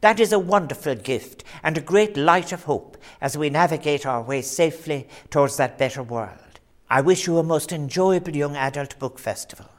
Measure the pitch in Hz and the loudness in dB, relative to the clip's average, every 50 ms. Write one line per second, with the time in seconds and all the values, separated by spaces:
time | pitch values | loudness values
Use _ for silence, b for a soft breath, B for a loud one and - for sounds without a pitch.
0 | - 214 220 208 233 185 214 208 185 175 196 208 175 139 135 - - 151 135 120 | 6 4 6 6 4 4 4 2 2 4 2 2 2 0 -8 -6 -4 -4 -4 -4
1 | 92 - 131 110 - - - _ - B B B B 156 156 160 143 - 170 202 | -4 -4 -4 -4 -4 -10 -20 _ -20 B B B B -2 -2 -2 -4 2 4 4
2 | 214 202 202 - 143 165 170 185 170 - 190 170 - 151 147 104 - - - B | 4 4 0 0 4 4 4 4 2 -2 -10 -10 -2 -2 -2 -2 -2 -10 -20 B
3 | B B B B - 139 - 147 151 147 139 151 175 175 170 147 - 151 147 139 | B B B B -6 -6 -4 -2 -2 0 2 2 2 2 2 0 0 0 -2 0
4 | - 139 127 120 113 120 135 139 123 - - - 170 160 160 - - 156 151 139 | 0 -2 -4 -4 -2 -4 -4 -4 -4 -6 0 2 2 2 2 -4 -8 -6 -6 -6
5 | 127 B B B B B - 151 143 135 - - 139 123 - - 139 131 - 143 | -6 B B B B B 2 2 2 2 2 0 -2 -2 0 -2 -2 -2 -2 -6
6 | 127 117 120 117 110 95 92 - - - - - _ _ _ _ _ _ 117 131 | -10 -8 -6 -8 -8 -8 -12 -20 -20 -20 -20 -20 _ _ _ _ _ _ 0 2
7 | 139 165 185 175 - 180 170 165 160 160 165 151 147 - 180 160 147 135 - 180 | 4 4 2 2 2 0 0 0 2 2 0 -2 -2 -4 -8 -8 -8 -6 0 2
8 | 185 190 185 180 180 185 156 143 143 147 143 143 135 135 131 143 139 139 - - | 2 4 4 2 0 -2 -4 -2 -2 -2 -2 -2 -4 -2 -2 -4 -8 -8 -10 -8
9 | - 127 - - - - 101 - - _ - - - - - | -8 -8 -8 -8 -8 -8 -6 -6 -8 _ -16 -20 -20 -20 -20